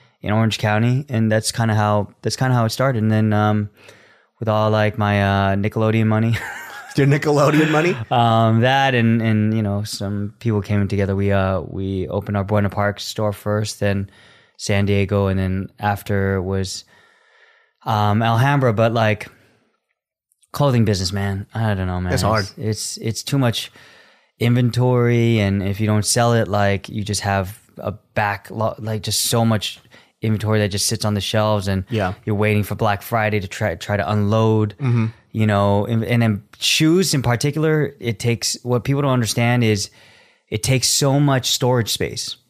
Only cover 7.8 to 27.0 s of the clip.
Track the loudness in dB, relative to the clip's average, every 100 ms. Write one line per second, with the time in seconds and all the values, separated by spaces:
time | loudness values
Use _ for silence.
7.8 | 0 -2 -2 2 4 4 4 4 4 2
8.8 | 2 2 2 2 2 2 2 0 -2 -4
9.8 | -6 -8 -6 -6 -8 -6 -2 -2 0 0
10.8 | 0 0 0 0 2 2 0 -2 -4 -6
11.8 | -4 -4 -4 -6 -4 -4 0 0 0 0
12.8 | -2 -2 -8 -4 -4 -4 -4 -2 -4 -4
13.8 | -2 -2 -4 -12 -20 -20 _ -12 -4 0
14.8 | 2 0 2 0 0 0 -2 -2 -6 -4
15.8 | -2 -2 -2 -2 0 -2 -2 -4 -4 -8
16.8 | -16 _ _ _ _ _ _ _ _ _
17.8 | -2 0 2 2 2 2 2 2 2 2
18.8 | 2 2 0 0 -6 -20 _ _ _ _
19.8 | _ _ _ _ _ _ _ 0 2 4
20.8 | 4 2 -2 -4 -4 -4 -8 -4 -2 -2
21.8 | -2 -2 -2 0 2 0 -2 -6 -6 -6
22.8 | -6 -8 -8 -6 -2 0 0 0 -6 -14
23.8 | -20 -20 -20 _ _ -4 0 2 2 2
24.8 | 2 2 2 4 4 2 2 0 -2 -2
25.8 | 0 0 0 2 2 2 2 0 0 0
26.8 | -4 -8